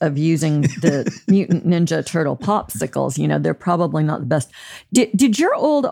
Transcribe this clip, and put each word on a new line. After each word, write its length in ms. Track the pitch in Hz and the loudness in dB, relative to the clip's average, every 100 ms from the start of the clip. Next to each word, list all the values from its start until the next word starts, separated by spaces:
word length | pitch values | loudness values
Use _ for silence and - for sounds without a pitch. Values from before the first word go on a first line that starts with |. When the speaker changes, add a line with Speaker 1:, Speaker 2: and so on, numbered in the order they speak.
Speaker 1:
of 160 | 165 143 | -2 0
using 440 | 160 160 156 151 | 2 2 2 2
the 540 | 147 - 165 139 - - | 0 0 0 0 -2 -4
Speaker 2:
<laughs> 40 | - | 2
Speaker 1:
Mutant 380 | 196 - 175 - | 2 2 0 2
Ninja 360 | 175 170 160 | 2 2 0
Turtle 320 | 143 170 147 139 | -2 -2 -2 -2
popsicles. 840 | - 208 - - 156 135 135 135 | -2 -2 -4 -6 -6 -2 -4 -2
You 80 | 151 | 0
know, 100 | 147 | 0
they're 160 | 151 | 0
probably 500 | 156 - 175 170 156 | -2 -2 0 0 0
not 180 | 156 151 | -2 -2
the 40 | 123 | -2
best. 240 | 151 - - - - - | -2 -4 -12 -20 -20 -2
Did, 200 | 247 233 190 | 2 2 2
did 220 | 269 208 | 2 2
your 160 | 349 | 0
old 320 | 571 294 294 262 | 0 0 0 0